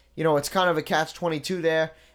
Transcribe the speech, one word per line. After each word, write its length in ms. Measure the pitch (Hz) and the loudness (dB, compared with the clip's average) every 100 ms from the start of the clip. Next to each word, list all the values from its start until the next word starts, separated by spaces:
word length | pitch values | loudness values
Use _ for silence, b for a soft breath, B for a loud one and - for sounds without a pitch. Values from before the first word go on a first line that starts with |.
| b | b
you 80 | - | -2
know, 140 | 160 147 | 2 2
it's 140 | 143 | 0
kind 180 | 190 180 | 2 2
of 80 | 160 | 2
a 60 | |
catch 320 | 151 160 156 | 0 0 -2
twenty-two 480 | - 175 151 - 185 | -4 -4 -4 -4 -2
there. 300 | 160 160 160 - b | 0 2 0 -6 b